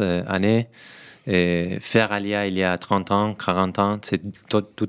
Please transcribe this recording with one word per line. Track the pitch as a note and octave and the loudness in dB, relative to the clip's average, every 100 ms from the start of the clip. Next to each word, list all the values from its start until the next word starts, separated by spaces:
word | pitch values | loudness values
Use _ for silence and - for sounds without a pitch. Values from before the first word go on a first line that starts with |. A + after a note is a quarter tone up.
euh, | G2 F2 F2 | 0 0 0
années. | F#2+ G2+ A2+ A#2 - - - - - - | 0 2 2 0 -10 -20 -20 -20 -16 -2
Et | F#2 F2 F2 F2 - | 2 2 0 -2 -6
faire | - A2+ G#2+ | 0 2 2
Aliyah | G2+ G2+ G#2 G2+ | 0 -2 -2 -2
il | |
y | F#2+ | 0
a | F#2 F2+ | 0 0
trente | - G2 F#2 | 0 -2 2
ans, | G2+ G#2+ | 0 0
quarante | G2+ - F2+ F#2 F2+ | -2 -2 0 0 0
ans, | G2+ G#2+ | 0 0
c'est | - G2 G2+ - - | -2 -4 -4 -14 -2
tout, | G#2+ | -2
tout, | F#2+ - | -2 -6